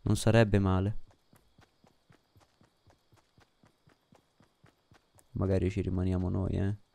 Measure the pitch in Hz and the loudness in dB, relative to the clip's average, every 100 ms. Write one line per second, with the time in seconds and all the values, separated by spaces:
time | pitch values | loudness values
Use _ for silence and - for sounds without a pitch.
0 | - 104 - 110 110 101 98 92 98 110 | 0 0 4 4 4 2 2 0 -2 -6
1 | - _ _ - _ _ _ _ _ _ | -10 _ _ -20 _ _ _ _ _ _
2 | _ _ _ _ _ _ _ _ _ _ | _ _ _ _ _ _ _ _ _ _
3 | _ _ _ _ _ _ - _ _ _ | _ _ _ _ _ _ -20 _ _ _
4 | _ - _ _ - _ - _ _ - | _ -20 _ _ -20 _ -20 _ _ -20
5 | _ - _ - 95 95 95 98 90 92 | _ -20 _ -4 0 0 0 -2 -4 -2
6 | 92 92 92 95 95 90 98 104 _ | -2 -2 -2 -2 -2 -2 -4 -6 _